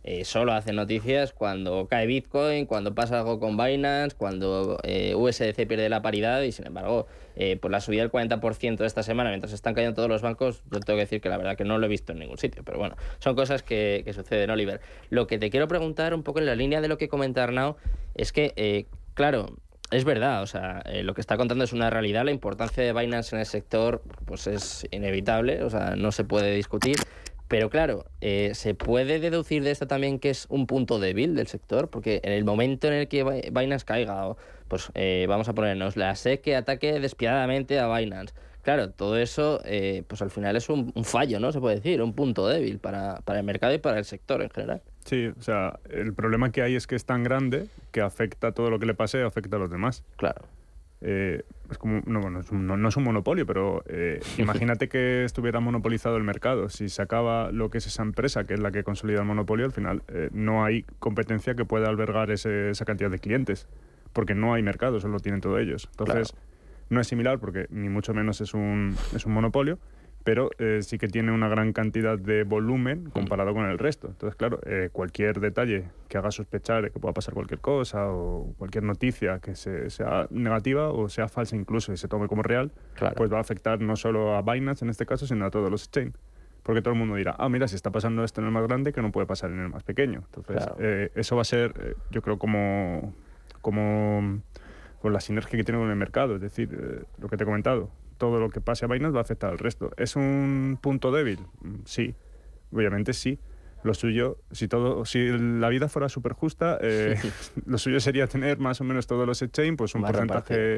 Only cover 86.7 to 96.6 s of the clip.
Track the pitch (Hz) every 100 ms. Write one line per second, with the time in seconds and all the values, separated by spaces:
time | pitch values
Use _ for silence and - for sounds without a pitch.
86.7 | 113 120 117 113 101 92 - 131 123 127
87.7 | 95 110 107 113 113 113 - 110 113 113
88.7 | 127 139 135 110 101 95 95 92 92 90
89.7 | - - 107 139 87 - - - 101 -
90.7 | - 107 98 101 - 110 120 113 120 117
91.7 | - - 101 - 113 - 104 107 104 101
92.7 | 101 90 85 101 - - - - - -
93.7 | 104 104 107 104 104 101 101 - - -
94.7 | - - - 107 101 - 107 - 117 107
95.7 | 117 113 101 101 - 135 98 98 -